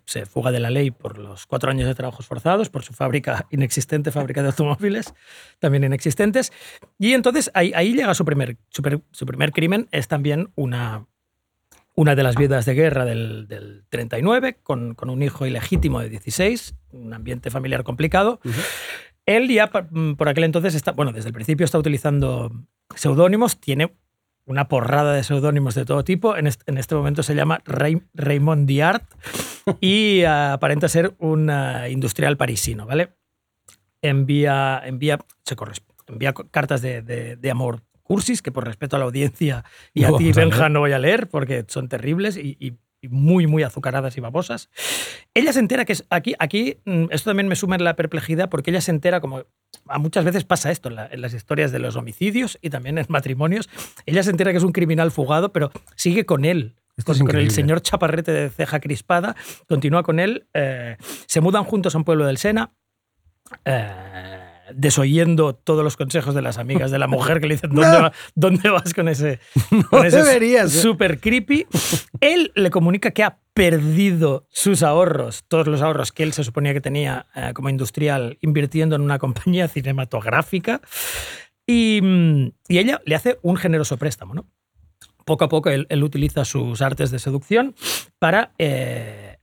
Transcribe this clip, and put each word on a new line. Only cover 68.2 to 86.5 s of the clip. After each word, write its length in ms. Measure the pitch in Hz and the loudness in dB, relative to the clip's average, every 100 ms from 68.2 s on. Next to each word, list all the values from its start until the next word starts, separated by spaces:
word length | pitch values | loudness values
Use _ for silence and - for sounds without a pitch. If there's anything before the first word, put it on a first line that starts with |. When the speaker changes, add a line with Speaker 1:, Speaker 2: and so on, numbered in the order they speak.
| - | -8
Speaker 1:
dónde 360 | - 185 190 214 | 2 4 4 4
vas 240 | 185 175 | 2 0
con 140 | 165 165 | -2 -2
ese, 300 | 139 151 127 - 131 | 0 -2 -4 -4 -2
Speaker 2:
<laughs> 160 | - | 2
No 160 | 220 - | 2 6
Speaker 1:
con 160 | 269 175 | 6 8
ese 120 | 269 | 8
Speaker 2:
deberías, 500 | 302 254 226 247 180 | 8 6 6 4 4
eh. 80 | 151 | 4
Speaker 1:
súper 380 | 220 185 190 151 | 4 4 0 0
creepy?". 480 | 220 247 - 285 - - - 254 - - | 0 0 2 0 0 -2 -2 -4 -4 0
Él 300 | 285 349 311 - | 4 4 2 2
le 140 | 185 | 2
comunica 420 | 185 165 190 220 | 4 2 2 0
que 120 | - | 2
ha 140 | 214 - _ | 0 -2 _
perdido 920 | - 175 165 151 160 202 170 156 135 - | 2 4 4 2 4 4 4 2 0 -6
sus 320 | - 196 190 | -2 2 4
ahorros, 640 | 156 156 180 147 120 - - | 4 4 4 2 -4 -8 -2
todos 200 | 160 151 | 0 2
los 140 | 147 | 2
ahorros 300 | 151 151 127 | 0 0 -4
que 120 | - | -4
él 100 | 156 | -2
se 100 | 151 | -2
suponía 300 | 127 131 143 | -4 -2 -2
que 80 | 139 | -2
tenía, 460 | 135 143 143 131 - - | -2 -4 -4 -6 -10 -10
eh, 160 | 123 | -8
como 160 | 127 135 | -6 -4
industrial 680 | 135 127 - 147 139 120 - | -2 -4 -2 0 0 -4 -4
invirtiendo 540 | 156 151 143 156 160 147 | 0 0 0 0 0 2
en 60 | |
una 180 | 143 139 | 0 0
compañía 480 | 135 117 185 180 165 | -2 -2 0 0 0
cinematográfica. 1120 | 147 131 139 127 117 113 143 165 190 180 240 - - - - - - - _ - | -2 -4 -4 -4 -6 0 0 0 -2 -2 -6 -8 -12 -10 -10 -12 -16 -20 _ 0
Y, 320 | 233 226 214 | 4 4 4
mm, 460 | 190 180 165 147 123 - - | 4 6 6 4 2 -4 0
y 100 | 175 | 2
ella 220 | 220 - - | 4 0 0
le 100 | 151 | 0
hace 220 | 165 - | 0 0
un 160 | 170 180 | 0 0
generoso 400 | 185 160 147 131 | 2 0 0 -2
préstamo, 360 | 147 - 92 | -4 -6 -10
¿no? 140 | 135 - _ _ _ _ _ - _ - | -12 -12 _ _ _ _ _ -20 _ -2
Poco 200 | 151 156 | 0 2
a 40 | |
poco 200 | 156 139 | 2 0
él, 160 | 139 143 | 0 0
él 140 | 147 | 0
utiliza 400 | 147 139 147 - | 0 0 -2 -2
sus 360 | 131 | -2